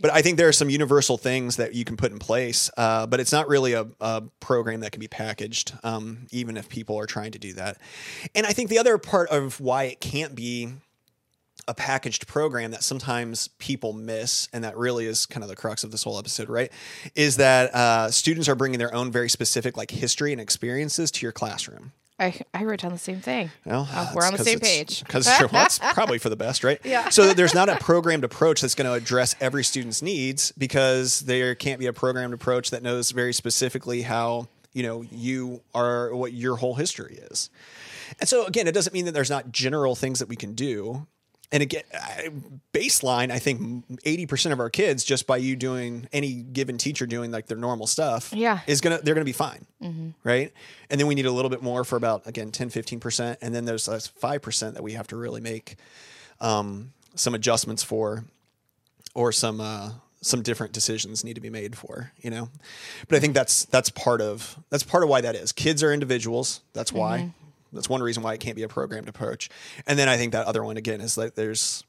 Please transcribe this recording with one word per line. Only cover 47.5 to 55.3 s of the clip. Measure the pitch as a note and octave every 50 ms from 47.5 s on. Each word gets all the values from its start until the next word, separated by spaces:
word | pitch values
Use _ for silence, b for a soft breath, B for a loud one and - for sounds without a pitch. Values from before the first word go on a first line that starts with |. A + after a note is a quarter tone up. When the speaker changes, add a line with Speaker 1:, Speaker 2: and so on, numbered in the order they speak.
| A2+ A2+
Speaker 1:
normal | A#2+ B2 A#2+ A2+ G#2+
stuff, | A2 - - D#3 C#3+ A2+ A#2 - - -
Speaker 2:
Yeah. | G#3+ A#3 A#3 G#3 F3+ -
Speaker 1:
is | - D3 C#3
gonna, | E3 E3+ E3 D#3 D3
they're | D3 D#3
gonna | D#3 D#3
be | C3+ B2
fine, | - D#3 - - - - - _ _
Speaker 2:
Mm-hmm. | A#3 F3 E3 D#3+ D#3+ E3 D#3+ - -
Speaker 1:
right? | A#2 B2 B2+ C#3+ - B B B B B B B -
And | - C#3
then | D3
we | D3 C#3+
need | C#3 C3
a | C3
little | B2 B2+ C3 C3
bit | C3 A#2 C3
more | B2 A#2+ B2 B2
for | - C3
about, | A#2 A#2+ A2+ G#2+ G2 -
again, | A2+ A#2 A#2 G#2+ G#2+
ten, | - - B2+ A#2+
fifteen | - A#2 A2 - B2 A#2
percent. | - A#2+ - - A#2+ A#2 A#2 -
And | A#2 A#2 A#2
then | A#2+ A#2
there's, | A#2+ A2+ A2 - -
uh, | A2 A2 - - -
five | - - B2 D3 C#3+ -
percent | A2 A2 - A2+ A2 -
that | - -
we | G#2+ A2
have | A2+ A2 -
to | A#2
really | A#2 A#2 A#2+